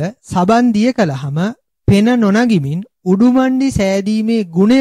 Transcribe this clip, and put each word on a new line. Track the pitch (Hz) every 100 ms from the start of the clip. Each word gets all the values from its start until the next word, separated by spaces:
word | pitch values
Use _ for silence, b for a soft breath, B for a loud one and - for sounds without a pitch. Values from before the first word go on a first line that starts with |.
| 165 247
සබන් | - 185 180 226 247
දිය | 208 233
කළාම | 247 180 131 139 147 196 247 _ _ -
පෙන | 196 214 247
නොනගිමින් | 208 208 247 196 139 160 208 _
උඩුමණ්ඩි | 185 190 247 254 262 262 269
සෑදීමේ | - 190 196 196 214 220 226 185
ගුණය | 170 202 262